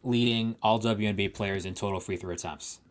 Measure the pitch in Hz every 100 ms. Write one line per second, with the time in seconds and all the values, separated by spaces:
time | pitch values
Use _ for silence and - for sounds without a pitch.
0 | 127 120 120 113 113 113 107 113 117 104
1 | 107 98 98 - 101 98 92 - 101 95
2 | - 90 92 85 87 73 - - _